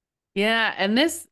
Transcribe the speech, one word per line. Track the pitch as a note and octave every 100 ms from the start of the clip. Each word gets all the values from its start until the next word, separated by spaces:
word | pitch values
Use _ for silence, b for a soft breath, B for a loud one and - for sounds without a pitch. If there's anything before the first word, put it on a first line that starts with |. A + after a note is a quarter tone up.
| _ _ _ G3
Yeah. | G#3+ A3+ G#3+ -
And | G3 A#3
this, | E4 - -